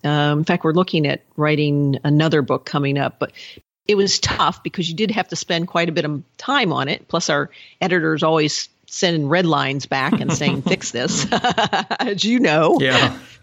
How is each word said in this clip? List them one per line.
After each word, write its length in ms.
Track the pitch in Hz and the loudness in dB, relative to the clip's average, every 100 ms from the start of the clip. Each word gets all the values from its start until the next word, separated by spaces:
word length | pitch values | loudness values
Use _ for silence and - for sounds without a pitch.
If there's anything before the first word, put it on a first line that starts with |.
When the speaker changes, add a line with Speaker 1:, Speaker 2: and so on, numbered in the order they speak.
Speaker 1:
Um, 340 | 147 147 147 147 | 0 2 2 2
in 60 | |
fact, 180 | 165 175 | 0 0
we're 120 | 160 | 2
looking 340 | 160 185 170 143 | 2 2 0 0
at 140 | 139 - - | -2 -8 -2
writing 640 | 151 151 147 143 143 135 | 0 2 2 2 0 0
another 360 | 147 147 160 156 | 2 2 4 2
book 260 | 135 131 - | 2 -2 -2
coming 300 | 156 139 139 | -2 -2 -2
up, 220 | 135 - | -4 -4
but 140 | 135 - - - _ _ - | -8 -8 -20 -20 _ _ 0
it 80 | 208 | 0
was 240 | 196 - | 2 0
tough 420 | - - 160 175 | -2 0 0 -2
because 260 | 165 - 170 | -8 -6 -6
you 60 | |
did 160 | 165 214 | -2 -2
have 160 | 208 180 | -2 -4
to 80 | 165 | -8
spend 300 | - 170 175 | -4 -4 -2
quite 220 | 175 170 | -2 0
a 40 | |
bit 120 | 156 | -2
of 180 | 147 147 - - | -2 -6 -10 -12
time 360 | - 277 214 | -2 0 0
on 140 | 131 135 | 0 -2
it. 220 | 160 - | -6 -4
Plus, 200 | 165 - | -4 0
our 200 | 147 143 - - _ | 0 -2 -8 -20 _
editors 420 | 165 180 160 156 | 0 0 2 2
always 460 | 160 160 151 - - _ _ | 2 2 2 -2 -8 _ _
sending 420 | - 185 170 139 | -4 0 0 0
red 160 | 170 | 2
lines 420 | 175 147 135 139 - | 2 2 0 -4 -4
back 260 | 135 131 | -2 0
and 200 | 202 - | 0 0
saying, 300 | 135 143 139 | -2 0 -2
Speaker 2:
<laughs> 60 | 135 | -2
Speaker 1:
"Fix 240 | 185 - | -2 -2
this," 340 | 120 143 214 208 | -4 -4 -2 -2
<laughs> 40 | |
as 920 | 240 247 196 214 185 185 - 240 196 | 0 0 0 0 -2 -4 -4 -4 -2
you 140 | 202 240 | 0 2
know. 400 | 208 151 165 339 | 4 4 4 4
Speaker 2:
Yeah. 380 | 135 131 131 - - - | 4 4 2 -2 -14 -20